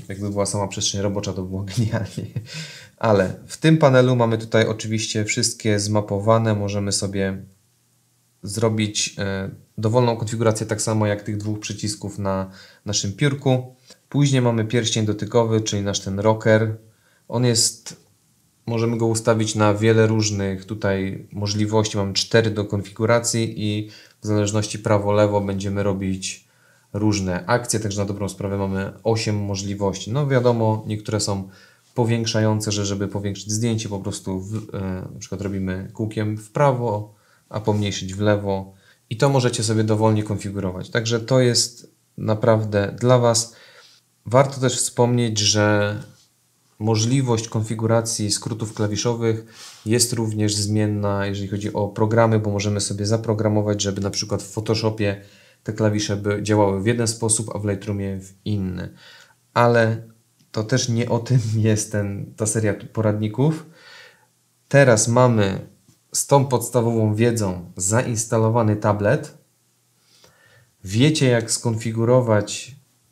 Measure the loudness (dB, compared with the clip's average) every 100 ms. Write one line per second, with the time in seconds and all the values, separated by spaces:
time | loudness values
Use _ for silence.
0 | -12 -8 -6 -2 -2 -2 -4 -4 -4 -2
1 | -2 -2 -4 -6 -6 -6 -6 -2 -2 -2
2 | -4 -8 -10 -10 -12 -12 -14 -16 -20 _
3 | 4 4 4 -2 -14 0 4 6 8 6
4 | 6 4 2 0 2 2 2 0 -4 -4
5 | -2 -2 -2 0 -2 -2 0 0 0 -2
6 | 0 -2 4 4 4 0 -2 -2 -2 -2
7 | -4 -2 -2 -4 -12 _ _ _ _ _
8 | _ _ _ _ -10 0 0 2 0 -2
9 | -4 -4 -6 -4 -8 -12 _ -4 0 2
10 | 2 0 -4 0 2 2 -2 -4 -2 0
11 | 0 0 -4 -6 -4 -6 -8 -6 -6 -6
12 | -8 -6 -4 -2 -4 -12 -20 _ -6 -4
13 | -4 -2 -2 0 0 0 -2 -16 _ -20
14 | _ 0 4 4 2 2 0 2 2 2
15 | 0 -2 0 2 4 2 0 -2 -2 -4
16 | -4 0 2 2 4 4 4 -4 -14 _
17 | _ _ -6 0 2 2 0 -4 -14 -20
18 | _ _ _ _ _ _ -4 0 0 0
19 | 0 0 2 2 0 2 2 4 4 6
20 | 4 4 0 -2 -2 -4 -8 -4 -2 0
21 | -2 -6 -10 -8 -4 -2 0 2 0 -2
22 | -2 -4 2 2 2 -2 -2 -4 -6 -4
23 | 0 2 2 -2 -2 -4 -4 -4 -8 -14
24 | -20 _ -2 0 0 0 -2 -4 0 2
25 | 2 2 4 2 0 -4 -4 -2 0 -2
26 | -2 -4 -6 -12 _ _ _ _ _ 0
27 | 0 2 0 -4 0 -2 0 -4 -4 -4
28 | -4 -4 -6 -6 -6 -4 -4 -4 -6 -4
29 | -2 0 0 -2 -2 -4 -6 -4 -2 -4
30 | -4 -2 0 2 2 2 2 0 -4 -8
31 | -4 -4 -2 -4 -8 -16 -20 _ _ -2
32 | 0 0 0 0 2 2 0 -2 -2 -2
33 | -4 -4 -6 -8 -6 -4 -2 -2 -4 -8
34 | -8 -8 -6 -8 -6 -10 -8 -8 -6 -6
35 | -10 -14 -12 -8 -6 -4 -4 -6 -8 -8
36 | -6 -4 -4 -4 -8 0 0 2 -2 -4
37 | -8 _ _ _ _ -4 0 0 0 -4
38 | -8 -2 2 2 0 -4 -6 -16 _ _
39 | _ 0 2 4 2 0 0 0 2 2
40 | 4 2 0 -6 -6 -6 -6 -6 -6 -4
41 | -2 -2 2 4 4 2 -2 -6 -20 _
42 | _ -8 -2 2 4 4 2 0 -2 0
43 | 4 4 4 2 -2 -10 -20 -20 -20 _
44 | _ _ 2 4 4 0 -2 0 -2 2
45 | 2 2 0 0 2 4 4 4 0 -2
46 | -10 -20 _ _ _ _ _ -6 0 2
47 | 2 2 2 0 -2 -4 -4 -2 2 2
48 | 0 -4 -2 -4 -4 -6 -6 -4 -2 -2
49 | -2 0 0 -2 -6 -20 -20 -12 -2 0
50 | 2 0 -2 0 0 0 0 0 0 0
51 | -2 -2 -2 -4 -6 -6 -4 -4 -4 0
52 | 2 4 4 4 0 -2 -2 -2 -4 -4
53 | -2 -2 -2 0 0 0 0 0 -2 -2
54 | -4 -4 -4 -6 -6 -8 -2 0 0 0
55 | -2 -4 -10 -20 _ _ -10 0 0 0
56 | -2 -2 -2 -2 2 4 4 2 0 0
57 | -2 -2 0 0 -2 -4 -4 -4 -4 -4
58 | -4 -6 -10 -12 -6 -4 -4 -6 -10 -14
59 | -20 -20 -20 _ _ 2 4 6 4 0
60 | -8 _ _ _ _ -8 -2 -2 0 -2
61 | 0 -2 2 0 2 0 2 2 -2 -4
62 | -4 -6 -10 -6 -2 0 0 -2 -6 -2
63 | 0 0 -2 0 0 0 -8 -20 -20 -20
64 | -20 _ _ _ _ _ _ 6 8 6
65 | 4 4 6 6 2 0 -8 _ _ _
66 | _ -8 2 2 4 0 0 0 2 2
67 | 2 2 2 2 -2 -4 -10 -8 0 0
68 | 0 -4 -2 0 2 2 2 2 0 2
69 | 2 2 -2 -16 _ _ _ _ _ _
70 | _ _ _ _ _ _ _ _ -4 2
71 | 4 4 4 4 2 -2 -2 -4 -4 0
72 | 4 4 6 2 2 -6 -12 -18 _ _
73 | _